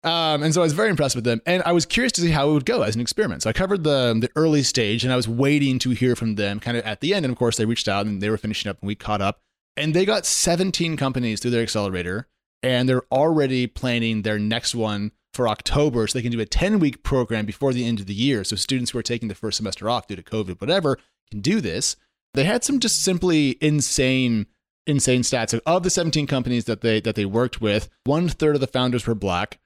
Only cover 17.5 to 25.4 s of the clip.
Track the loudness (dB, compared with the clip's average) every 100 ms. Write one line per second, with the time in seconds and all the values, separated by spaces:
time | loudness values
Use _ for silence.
17.5 | -2 -2 0 -2 -4 -4 -2 0 0 -2
18.5 | -4 -2 -2 -2 -6 -4 -6 -6 -6 -6
19.5 | -4 -6 -4 -4 -4 -4 -12 -6 -6 -4
20.5 | -6 -2 0 0 -2 _ _ _ -4 0
21.5 | 0 0 -4 -4 -6 _ _ _ 0 0
22.5 | 0 0 0 0 0 0 2 2 4 2
23.5 | 2 0 2 0 0 2 2 2 0 -2
24.5 | _ _ _ -2 0 2 2 2 0